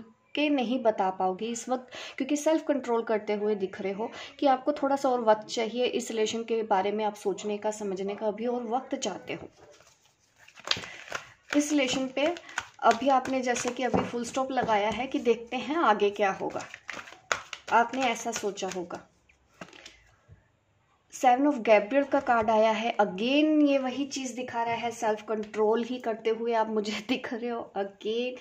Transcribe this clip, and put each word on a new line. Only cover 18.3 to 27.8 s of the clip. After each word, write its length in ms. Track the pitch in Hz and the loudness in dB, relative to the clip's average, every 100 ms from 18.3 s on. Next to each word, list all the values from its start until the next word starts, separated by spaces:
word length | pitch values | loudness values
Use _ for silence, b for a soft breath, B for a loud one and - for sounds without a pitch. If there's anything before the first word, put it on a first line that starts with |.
सोचा 360 | 220 208 190 190 180 | -4 -4 -4 -6 -6
होगा। 300 | 175 - - _ _ _ _ - B B B B B B B B B _ _ _ _ _ _ | -8 -10 -14 _ _ _ _ -20 B B B B B B B B B _ _ _ _ _ _
Seven 320 | - 254 247 294 | 2 4 6 4
of 100 | 269 | 4
Gabriel 500 | 220 208 208 277 277 | 6 6 6 0 2
का 100 | 277 | 2
card 300 | 262 233 220 | 2 2 4
आया 200 | 220 220 | 4 4
है। 260 | 214 233 - | 2 0 2
Again 720 | 202 185 240 294 311 302 294 | 2 0 2 4 4 6 4
ये 100 | 277 | 4
वही 260 | 254 254 277 | 0 -4 -6
चीज़ 300 | 269 254 226 | -6 -8 -8
दिखा 260 | - 233 | -6 -2
रहा 120 | 233 | -2
है, 160 | 226 233 | -2 -4
सेल्फ 320 | 220 226 214 | -2 -2 -2
कंट्रोल 600 | - 214 208 208 214 220 | -4 -6 -4 0 2 2
ही 140 | 233 247 | 0 -4
करते 320 | 226 220 226 | -4 -2 -2
हुए 220 | 220 233 | 0 0
आप 160 | 226 220 | 0 0
मुझे 240 | 214 202 | 0 -2
<laughs> 160 | 208 - | -4 -4
दिख 240 | 254 - | -4 -4
रहे 180 | 226 240 | -6 -6
हो। 220 | 233 - | -6 -6
Again 540 | 196 | -6